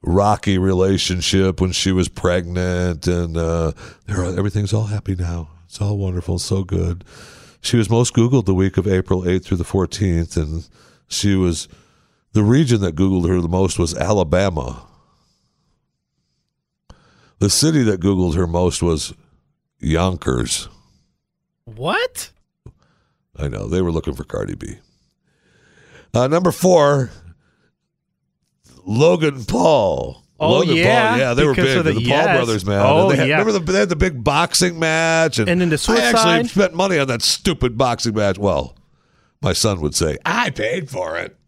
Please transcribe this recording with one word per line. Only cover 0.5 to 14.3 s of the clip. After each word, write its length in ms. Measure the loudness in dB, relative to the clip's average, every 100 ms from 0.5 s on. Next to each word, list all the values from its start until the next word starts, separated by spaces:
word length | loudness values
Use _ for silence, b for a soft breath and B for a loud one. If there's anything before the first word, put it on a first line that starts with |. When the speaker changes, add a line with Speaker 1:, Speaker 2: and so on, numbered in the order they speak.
| 2
Speaker 1:
relationship 1000 | 2 2 2 2 0 -4 0 2 0 0
when 100 | -2
she 200 | 0 0
was 160 | 0 -2
pregnant, 960 | -2 0 0 -2 -4 -2 0 -2 -2 -2
and, 280 | -2 -2 -2
uh, 340 | -2 0 -2 -4 B B -8
they're, 180 | -4 -4 -2
everything's 360 | -2 -2 -2
all 120 | -2 -2
happy 300 | -4 -4 -4
now. 340 | -4 -6 -10 -18 _
It's 140 | -6
all 160 | -4 -2
wonderful, 420 | -4 -4 -4 -6
so 240 | -4 -4
good. 400 | -2 -2 -2 -6 -12 B B B B B
She 140 | -2 0
was 120 | 2
most 240 | 2 2
Googled 320 | 2 4 2 2
the 80 | 2
week 220 | 2 0
of 100 | 0
April 400 | 0 0 -2 0
eighth 180 | -2 -2
through 120 | -4
the 60 | 0
fourteenth, 720 | 0 -2 -2 0 0 -2 -4
and 300 | -4 -6 -10 b b b b
she 280 | -4 0 2
was, 320 | 2 -2 -8 b b b b b b
the 100 | 0
region 380 | 4 4 4 2
that 140 | 0 0
Googled 320 | 2 2 2
her 140 | 0
the 80 | 0
most 280 | 0 0 0
was 160 | -2 -2
Alabama. 880 | -2 0 2